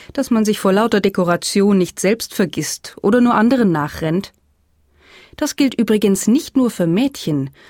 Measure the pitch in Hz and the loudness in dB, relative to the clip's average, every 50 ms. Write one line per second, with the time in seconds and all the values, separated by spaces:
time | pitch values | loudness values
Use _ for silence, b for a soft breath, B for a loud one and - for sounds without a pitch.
0 | B B B 277 262 - 240 220 214 214 214 - - 190 190 208 226 233 220 202 | B B B -6 -2 0 0 0 2 0 -2 0 0 0 2 2 2 2 0 0
1 | - 196 - - 175 170 175 170 - - - 196 196 208 202 185 175 - - - | 0 0 0 0 0 0 0 -2 -2 -2 0 2 4 4 4 2 2 0 -4 -2
2 | - 190 226 226 - - - - 190 151 - - 151 - - - - - - - | 0 0 0 -2 -6 -8 -2 -2 -2 -2 -2 -6 -6 -6 -8 -12 -14 -20 -14 -2
3 | - 202 233 247 240 240 226 214 220 240 269 247 226 185 160 151 147 151 - - | 0 2 4 4 4 4 4 4 4 4 4 4 2 2 2 0 -2 -4 -6 -6
4 | 160 156 165 196 - - _ _ _ _ _ _ _ _ _ _ _ b b b | -4 -2 -2 -4 -4 -8 _ _ _ _ _ _ _ _ _ _ _ b b b
5 | b b b b b b b - 302 285 - - 285 254 - - 220 - 214 208 | b b b b b b b -6 -6 -6 -2 0 -2 0 0 -2 0 0 2 2
6 | 220 196 190 - - 214 240 320 - - - 269 254 220 - - 175 165 170 214 | 2 2 0 2 2 2 2 2 0 -2 -2 0 0 0 0 -2 -2 0 0 0
7 | 277 269 - - - 165 151 139 135 139 b b b | 0 -2 -4 -6 -6 -4 -2 -2 -4 -6 b b b